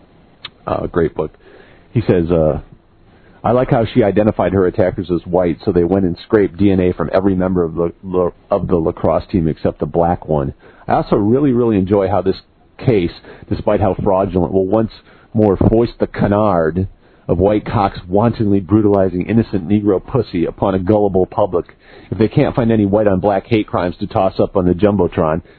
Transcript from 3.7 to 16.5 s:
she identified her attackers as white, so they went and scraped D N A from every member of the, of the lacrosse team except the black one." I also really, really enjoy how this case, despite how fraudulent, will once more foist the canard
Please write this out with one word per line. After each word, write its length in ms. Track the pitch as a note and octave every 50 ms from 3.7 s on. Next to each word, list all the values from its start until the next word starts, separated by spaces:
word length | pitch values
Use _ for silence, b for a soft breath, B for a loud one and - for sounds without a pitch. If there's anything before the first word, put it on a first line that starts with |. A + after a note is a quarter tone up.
| C#3+ A#2+ A2+
she 180 | G2 - B2+
identified 520 | A2+ G2+ F#2 G#2 G#2+ G#2+ - - F#2+ F2 F2+
her 120 | G2 F#2
attackers 440 | F2+ - - F#2+ F#2 - - F2+ -
as 160 | F2+ E2 -
white, 320 | F#2 F2 F2+ F2+ F2 D#2 -
so 80 | - -
they 140 | F2 F2 F2
went 220 | E2+ F#2 G2 F#2+
and 100 | F2 E2+ - -
scraped 320 | - - G#2+ G2 E2+ E2
D 140 | E2+ G2 G2+
N 100 | F#2+ F#2+
A 120 | F2+ F2+ F2
from 160 | - E2+ -
every 220 | - F#2+ F#2+ G2+ F#2+
member 280 | F2+ F2+ F#2 F#2+ F2+
of 120 | F2 D#2+ D#2+
the, 580 | E2 E2+ E2+ - _ - F#2+ F2+ F#2 F2+ E2+ - - _ -
of 160 | G2+ G2 F2+
the 100 | F2 F#2
lacrosse 500 | E2+ D#2+ F2 E2+ - - E2+ D#2 F2+ - -
team 160 | - F#2 D#2+
except 320 | D#2+ D2 - - F2+ - -
the 80 | -
black 400 | D2 C#2+ F2 E2+ E2+ F2 - -
one." 280 | - D#2 D2 C2+ C#2 B B B B B B B
I 80 | - -
also 220 | D3 D#3+ - F3
really, 360 | B2 G2+ G#2 A#2+ C3+ D3+ C#3
really 240 | A#2+ A#2+ A#2+ A#2 A2
enjoy 320 | F#2+ F#2+ F2+ G#2+ G2+ F#2+ F#2
how 140 | G2+ F#2+
this 180 | F2+ F#2+ F#2 - - _ _ _ _ _ _ -
case, 340 | - - A#2 G2 E2+ D#2+ - - B B B B B -
despite 300 | G#2 - - A2 G#2 G2
how 140 | G#2 G2 F2+
fraudulent, 580 | - - G#2 F#2+ F#2 G2+ F#2+ E2+ F2+ E2+ -
will 140 | - F#2+ F#2+
once 260 | F#2+ G2+ A2+ A2+ G#2+ - - b b b b b b -
more 240 | A2 G#2+ G#2 F#2+ -
foist 400 | - - A2 A2+ A#2+ B2 - -
the 60 | G#2+
canard 840 | - - - - G2 G#2 G#2 G#2+ G#2